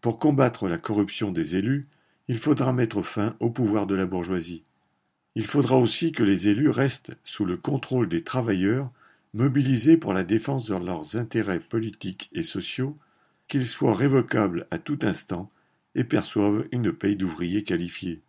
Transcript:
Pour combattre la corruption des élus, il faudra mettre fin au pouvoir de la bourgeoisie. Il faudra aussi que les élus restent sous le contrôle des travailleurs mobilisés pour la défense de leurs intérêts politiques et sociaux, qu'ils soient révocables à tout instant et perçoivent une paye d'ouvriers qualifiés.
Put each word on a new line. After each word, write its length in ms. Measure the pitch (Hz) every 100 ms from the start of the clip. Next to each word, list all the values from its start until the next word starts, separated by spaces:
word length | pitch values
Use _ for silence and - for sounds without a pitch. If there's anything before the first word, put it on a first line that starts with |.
Pour 180 | 120 113
combattre 500 | 151 143 127 - 98
la 100 | 82
corruption 520 | - 104 101 - 104
des 240 | 85 78 90
élus, 280 | 107 143 135 _ _ _ -
il 100 | 117
faudra 340 | 151 143 131
mettre 300 | 123 113 101
fin 340 | 87 - 104 117
au 100 | 120
pouvoir 360 | 117 113 107 101
de 80 |
la 120 | 98 92
bourgeoisie. 560 | 92 87 92 82 85 _ _ _ _ _ _ _
Il 120 | - 107
faudra 320 | 147 120 131
aussi 340 | 120 - 165
que 100 | 156
les 260 | 107 95 98
élus 200 | 104 151
restent 460 | 113 135 - - -
sous 200 | - -
le 120 | 98 90
contrôle 520 | - 139 - 127 104
des 140 | 85
travailleurs 680 | - 131 117 98 95 123 135 - _ _ _
mobilisés 600 | 107 135 135 135 127 127 160
pour 160 | -
la 120 | 92
défense 420 | 87 110 117 135 110
de 80 |
leurs 420 | 95 87 87 78 110
intérêts 440 | 117 117 101 87
politiques 680 | - 117 113 - 98 92 -
et 80 | -
sociaux, 520 | - 101 92 - 131 151 _ _ _ _ _
qu'ils 180 | 139 123
soient 280 | - 135
révocables 720 | 98 139 135 117 113 101 85 -
à 80 | 170
tout 200 | - 147
instant 480 | 123 87 - 87 95 _ _ _ _
et 100 | -
perçoivent 640 | 127 - - - 104 104 -
une 220 | 123 110
paye 240 | - 98 101
d'ouvriers 460 | 92 78 87 101
qualifiés. 580 | 101 90 85 - 92 80